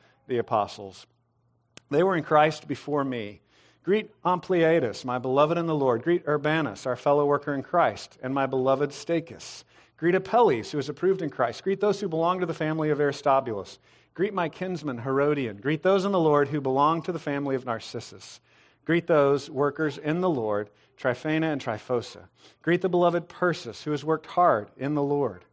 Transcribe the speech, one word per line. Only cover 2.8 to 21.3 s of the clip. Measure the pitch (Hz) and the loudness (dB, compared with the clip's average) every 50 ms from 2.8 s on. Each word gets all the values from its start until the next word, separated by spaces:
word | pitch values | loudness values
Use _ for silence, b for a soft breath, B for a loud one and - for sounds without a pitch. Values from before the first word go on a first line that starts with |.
| - - 151 147 139 | -6 -4 -2 -2 -2
me. | 135 127 120 107 101 104 - b b b b b b b b _ | -2 -4 -6 -8 -10 -12 -16 b b b b b b b b _
Greet | 165 196 214 208 - - _ - | -2 -2 -2 -2 -6 -14 _ -2
Ampliatus, | 175 180 180 - - 190 175 165 160 165 170 135 113 95 - - | -2 -2 -2 0 0 2 4 4 4 4 4 2 0 -4 -6 -6
my | 131 123 127 | -4 -4 -2
beloved | 127 131 127 139 147 151 170 170 | -2 2 4 4 4 4 2 0
in | 170 | -2
the | 165 156 | -2 0
Lord. | 151 139 131 120 113 120 | 2 2 2 2 2 2
Greet | 165 175 175 - | 0 0 0 0
Urbanus, | 147 151 147 143 151 156 165 156 120 98 - - | -2 -2 0 0 0 0 0 -2 -2 -6 -6 -6
our | 135 123 | -6 -6
fellow | - - 147 143 147 143 | -2 2 2 4 4 4
worker | 143 143 139 143 151 143 | 4 2 2 0 -2 -4
in | 139 131 | -6 -4
Christ, | - - 175 160 120 104 98 - - - - - | 0 2 4 4 4 2 -2 -10 -16 -16 -10 -8
and | 131 135 | -4 -2
my | 139 135 | -2 0
beloved | 127 135 135 127 131 135 131 147 139 | 0 0 0 2 2 2 2 0 -2
Stachys. | 139 - - - 170 202 202 - 107 92 - - - - - b b b b b b | -4 -8 -4 -2 -2 -2 -2 -6 -12 -18 -16 -16 -16 -18 -20 b b b b b b
Greet | _ 156 170 175 | _ 0 0 0
Apelles, | 185 185 - - 226 240 202 139 113 104 - | 0 0 2 4 4 6 4 4 2 -2 -4
who | - 147 | -6 -6
is | 131 139 | -6 -6
approved | 147 - - 185 190 185 170 | -6 -2 0 0 0 0 -2
in | 147 | -6
Christ. | - - 131 117 117 - - | -2 -2 -2 -2 -2 -4 -4
Greet | 190 196 190 | -4 -2 0
those | 196 208 196 202 | 0 0 0 -2
who | 214 190 | -4 -4
belong | 160 160 165 170 180 185 | -2 0 0 0 0 0
to | 180 | -2
the | 165 156 | -4 -4
family | - 160 156 156 160 156 151 | -4 -4 -2 -2 0 0 0
of | 147 139 | 0 2
Aristobulus. | 147 143 135 - - 147 135 135 131 120 110 101 92 - - - b b b b b b _ | 0 0 -2 0 2 2 4 4 2 0 -4 -6 -8 -10 -14 -20 b b b b b b _
Greet | - 175 214 202 | -4 -4 -2 -2
my | 190 175 156 | -2 -4 -4
kinsman | - - 190 190 185 160 151 147 127 117 | -4 -6 -6 -6 -6 -6 -6 -6 -8 -6
Herodion. | 113 135 135 139 143 147 151 143 135 113 101 | -4 -2 0 2 2 2 0 0 -2 -4 -6
Greet | 101 107 139 156 156 - | -6 -4 -2 -2 0 2
those | 185 196 196 180 | 2 4 4 2
in | 202 202 | 2 2
the | 185 | 2
Lord | 160 156 147 143 143 - | 4 4 4 4 4 2
who | 147 151 | 0 -2
belong | 135 131 131 135 143 156 165 165 - | -2 0 2 4 4 4 2 0 -2
to | - 175 | -4 -6
the | 160 | -6
family | - 151 143 143 143 139 135 | -4 -4 -4 -2 -2 -2 -2
of | 131 - | -2 -2
Narcissus. | 123 117 110 - - - 120 - - - 98 - - - - b b b b b b b b _ | -4 -6 -6 -6 -8 -10 -10 -10 -12 -16 -20 -20 -20 -20 -20 b b b b b b b b _
Greet | - 165 170 170 170 | -2 -2 0 2 2
those | 170 151 143 139 143 139 135 - | 4 4 6 4 4 2 -2 -4
workers | 156 131 143 143 143 156 160 151 135 - | -4 -2 -2 -2 0 -2 -4 -4 -4 -4
in | - 147 156 175 | -4 -4 -2 0
the | 185 185 | 0 0
Lord, | 165 127 113 107 104 104 104 104 b b b b b | 0 0 0 -2 -2 -2 -4 -6 b b b b b
Tryphena | - - 131 120 - - 156 | -4 -2 -2 -2 -2 -2 -2